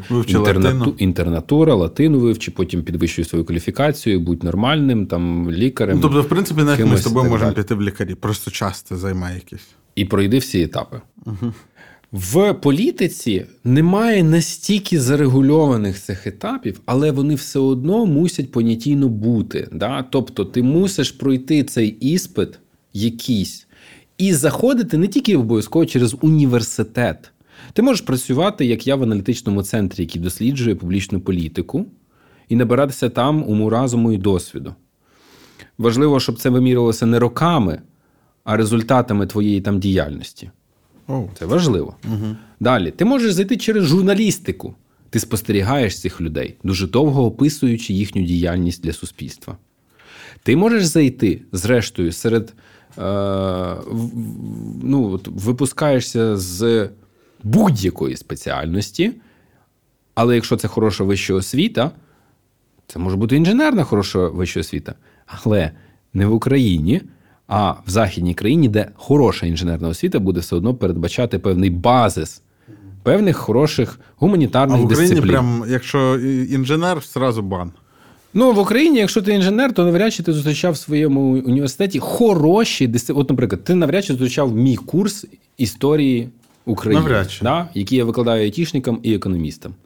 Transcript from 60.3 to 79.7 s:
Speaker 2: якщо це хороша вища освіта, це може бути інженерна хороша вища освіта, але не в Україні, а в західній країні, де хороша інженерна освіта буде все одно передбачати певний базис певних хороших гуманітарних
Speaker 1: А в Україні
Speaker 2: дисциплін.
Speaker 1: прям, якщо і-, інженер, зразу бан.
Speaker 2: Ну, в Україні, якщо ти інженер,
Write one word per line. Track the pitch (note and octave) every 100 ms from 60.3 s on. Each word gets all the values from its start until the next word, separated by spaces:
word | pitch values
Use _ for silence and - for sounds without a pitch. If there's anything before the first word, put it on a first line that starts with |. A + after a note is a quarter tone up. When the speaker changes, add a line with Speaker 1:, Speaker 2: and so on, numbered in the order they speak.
| A#2+
Speaker 2:
якщо | - A#2
це | -
хороша | - A2 F#2+
вища | F#2+ G2 -
освіта, | F#2+ F#2+ B2+ G#3+ A#2+ C#3 - _ _ _ _ _ _ _ _ _
це | -
може | F2+ F#2+
бути | A2 C#3
інженерна | E3 A#3 D#4 A#3
хороша | C#3+ G#2 G2 F#2+ F2
вища | D#2+ F2+ -
освіта, | - E2+ - - _ _ _
але | - A2 G#2 D#2 - - _ _
не | F#2+ G2+
в |
Україні, | A2 C3 C#3 A#2 E2+ D#2 D#3+ - - _ _ -
а | G2+ G2
в | - -
західній | G2 G#2 E2+ F2
країні, | E2+ G#2 D#3+ C3
де | G#2+ - -
хороша | - D3 A#2+ - E2+
інженерна | E2 F2 E2 E2
освіта | E2+ F#3 C#3
буде | F#2+ F2+
все | - F2
одно | G#2 B2+
передбачати | F#2+ E2 E2 - A#2+ F#2+
певний | G#2 F2+ F#2+
базис | F2 A#2+ B2 G#2+ - D#2 - _ _ _ A2 - -
певних | A#2+ F#3 G3+ C3
хороших | - A2 D3+ - A2+ - - -
гуманітарних | E3+ F#3+ C3 B2+ C3+ B2+
Speaker 1:
А |
в | A#2
Україні | C#3 F3
Speaker 2:
дисциплін. | F3 -
Speaker 1:
прям, | C3+ B2 A#2 A2+
якщо | B2+ - C#3+ C3 C3
і-, | C3 C3 B2+
інженер, | C3+ C3 D#3 F3 E3+
зразу | - B2+ C3 A2+
бан. | G2 F#2+ F2+ - _ _ _ _ _
Speaker 2:
Ну, | F#3+ B3+
в | G#3
Україні, | F#3+ A3+ D#4+ C4+
якщо | G3 A3+
ти | G3
інженер, | G3+ F#3 G#3+ C4+